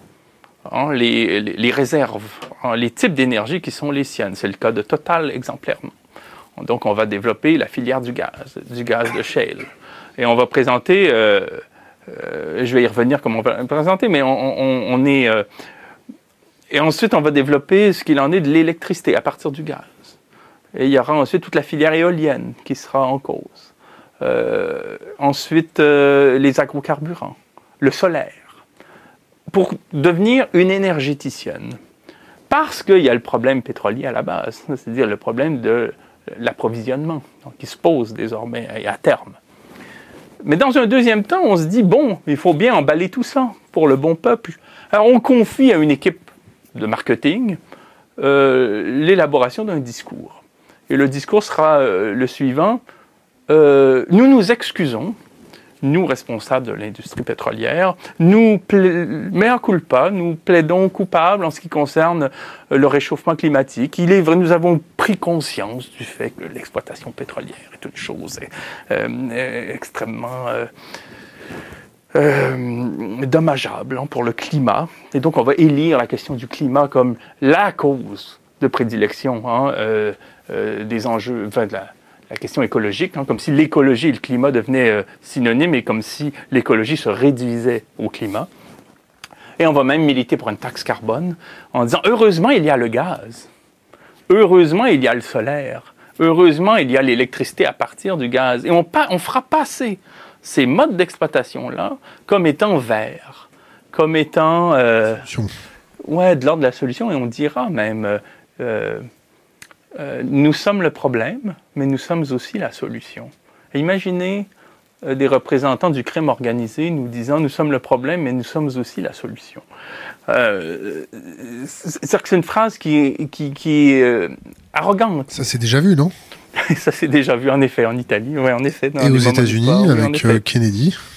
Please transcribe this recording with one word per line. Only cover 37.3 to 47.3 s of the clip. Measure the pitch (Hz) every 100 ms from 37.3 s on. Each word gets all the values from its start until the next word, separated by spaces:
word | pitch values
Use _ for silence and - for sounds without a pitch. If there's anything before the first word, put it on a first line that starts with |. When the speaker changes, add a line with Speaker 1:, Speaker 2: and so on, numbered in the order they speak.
| _
Speaker 1:
donc, | 131 -
qui | 123
se | -
pose | 175 147 110
désormais | 110 110 110 117 120 110 110
et | 101
à | 98
terme. | 147 120 - - _ _ - - - - - - - -
Mais | - 160
dans | 269 262
un | 226
deuxième | 262 233 214
temps, | 208 370
on | 285 180
se | 160
dit, « | 226
Bon, | 185 233 277 175 -
il | 143
faut | 180
bien | 151 240
emballer | 190 139 156 185
tout | 254
ça | - 269 247 - _
pour | 170 151
le |
bon | 135 160 165
peuple. » | 240 233 - - - - -
Alors, | 208 226
on | 247
confie | 233 247 208 - 262
à | 170
une | 151
équipe | 139 190 - - _ _ _ _
de | -
marketing, | 107 110 - 113 143